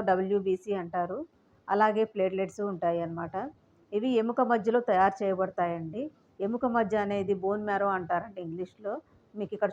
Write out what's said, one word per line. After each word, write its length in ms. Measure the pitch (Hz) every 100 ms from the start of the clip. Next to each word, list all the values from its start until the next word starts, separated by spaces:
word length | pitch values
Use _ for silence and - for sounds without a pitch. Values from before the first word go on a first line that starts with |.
డబ్ల్యూబీసీ 720 | 196 185 190 202 190 185 208
అంటారు. 440 | 196 170 180 175 208 330 _ _ _ -
అలాగే 340 | 202 214 214
ప్లేట్లెట్స్ 560 | 220 208 190 190 185 -
ఉంటాయి 400 | 202 175 175 170
అన్నమాట. 320 | 165 165 170 190 269 - _ _ -
ఇవి 180 | 208 254
ఎముక 260 | 240 226 240
మధ్యలో 400 | 240 233 214 240
తయారు 360 | 240 185 196 190
చేయబడతాయండి. 840 | 202 185 190 185 175 170 160 208 302 _ _ -
ఎముక 260 | - 240 262
మధ్య 320 | 233 214 214
అనేది 360 | 202 202 190
బోన్ 300 | 190 190 208
మ్యారో 240 | 208 196 202
అంటారండి 540 | 190 170 175 208 196
ఇంగ్లీష్లో. 500 | 170 170 180 - 208 277 - _ _
మీకు 200 | 208 202
ఇక్కడ 160 | 208 196